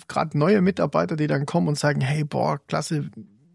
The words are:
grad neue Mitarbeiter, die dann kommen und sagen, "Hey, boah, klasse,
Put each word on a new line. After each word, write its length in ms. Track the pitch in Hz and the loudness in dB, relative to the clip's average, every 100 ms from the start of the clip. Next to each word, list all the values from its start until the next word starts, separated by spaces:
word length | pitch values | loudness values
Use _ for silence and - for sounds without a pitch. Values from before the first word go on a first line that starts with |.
| - | -6
grad 280 | - 160 151 | -4 -2 2
neue 260 | 151 208 | 4 4
Mitarbeiter, 540 | 185 185 160 147 180 165 | 4 2 0 2 0 0
die 100 | 151 | 0
dann 180 | 147 143 | 0 0
kommen 220 | 175 170 | 0 0
und 100 | 147 | 2
sagen, 220 | 147 143 | 0 2
"Hey, 220 | 131 151 | 0 0
boah, 360 | 151 - 151 147 - | -2 -2 -2 -2 -4
klasse, 420 | 151 151 156 143 - 98 _ 139 | -4 -2 -4 -6 -10 -20 _ _